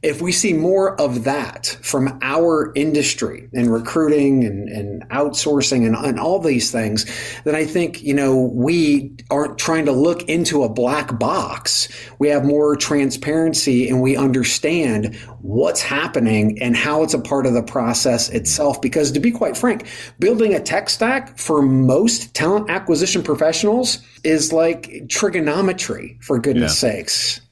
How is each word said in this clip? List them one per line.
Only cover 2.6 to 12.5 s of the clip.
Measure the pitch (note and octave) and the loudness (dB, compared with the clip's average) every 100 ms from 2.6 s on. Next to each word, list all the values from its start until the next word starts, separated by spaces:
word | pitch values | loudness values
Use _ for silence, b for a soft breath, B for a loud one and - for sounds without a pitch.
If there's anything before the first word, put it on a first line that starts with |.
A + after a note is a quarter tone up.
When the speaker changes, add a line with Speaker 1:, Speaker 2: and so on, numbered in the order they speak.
| - | 0
Speaker 1:
industry | C#3 D3+ D3+ C#3 - A2+ - - | 0 0 2 0 -2 -6 -6 -10
in | B2 A#2+ | -2 2
recruiting | A2+ A2+ E3 D#3 D3+ C#3 C3+ A#2 | 0 0 0 2 4 4 4 2
and, | G2 G2+ | -2 -8
and | G#2+ G2+ F2+ D2+ | -8 -8 -10 -6
outsourcing | B2+ D3 B2 D#3 C#3+ - C3 A2+ | -2 -2 -2 0 0 2 2 2
and, | |
and | A2 C#3+ A2+ | 2 -2 -2
all | D#3 F#3+ | 0 0
these | E3 B2+ - | 2 0 0
things, | A#2+ A2 G#2+ - B B B | -2 -2 -2 -4 B B B
then | D3 | -2
I | D3+ D#3 | -2 0
think, | F3+ E3+ - | 0 -2 -4
you | D3 | -2
know, | C#3 C#3 C3 B2+ | 0 2 2 2
we | B2 B2+ E3+ D3+ C#3+ C3+ - - | 0 0 2 4 2 0 -14 -4
aren't | C#3 D3 - | -2 -2 -4
trying | - D#3+ D3 | -2 0 2
to | |
look | C3 D#3 E3+ | 2 2 2
into | F3 D#3+ E3 D3 | -2 0 2 2
a | B2 | 0
black | A2 A#2+ D3 C#3 A#2 | 0 0 0 -4 -2
box. | A#2+ F#3 - - - - - B B B | 0 -2 -4 -6 -4 -2 -4 B B B
We | D3 | 2
have | C#3+ | 4
more | C#3 | 4